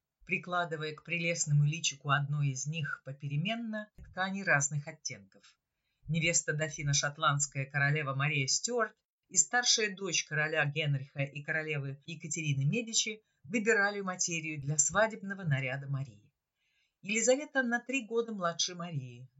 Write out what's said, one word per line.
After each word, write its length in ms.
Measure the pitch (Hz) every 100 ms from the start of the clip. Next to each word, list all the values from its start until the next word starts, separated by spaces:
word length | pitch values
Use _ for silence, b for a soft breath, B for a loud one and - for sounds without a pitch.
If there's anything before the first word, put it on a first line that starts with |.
| _ _
прикладывая 720 | - 185 175 175 170 160 156
к 80 | 151
прелестному 640 | - 170 170 170 151 147
личику 460 | 147 165 165 139 143
одной 400 | 139 143 147 139
из 160 | 131 147
них 360 | 160 143 -
попеременно 840 | - 143 143 147 190 233 226 214 214 -
ткани 460 | - 185 190 196
разных 440 | 180 143 139 147 160
оттенков. 560 | 151 - 110 98 101 - _ _ _ _ _ -
Невеста 440 | 165 160 170 -
дофина 420 | 151 156 - 143
шотландская 720 | 139 147 151 156 143 139 139 139
королева 480 | 143 143 156 135
Мария 320 | 135 147 147 135
Стюарт 480 | - - 240 220 _ _ _ _
и 80 | 190
старшая 580 | - 247 240 - 214
дочь 300 | 190 196 160
короля 400 | - 151 151 160
Генриха 600 | 143 151 151 139 - 143
и 180 | 139 147
королевы 580 | 147 156 156 147 135 139 -
Екатерины 580 | 165 165 170 147 135
Медичи 560 | 139 220 226 220 220 214 _ _
выбирали 580 | - 226 208 214 202 208
материю 600 | 185 180 - 165 156 151
для 180 | 139 151
свадебного 640 | - 190 220 208 196 196
наряда 460 | 175 135 131 139 139
Марии. 440 | 135 135 101 - _ _ _ _ _ _ _
Елизавета 640 | 190 220 226 269 294 269
на 160 | 240 240
три 260 | - 269 208
года 260 | 226 226
младше 440 | 208 170 170 - 175
Марии, 520 | 175 147 127 120 131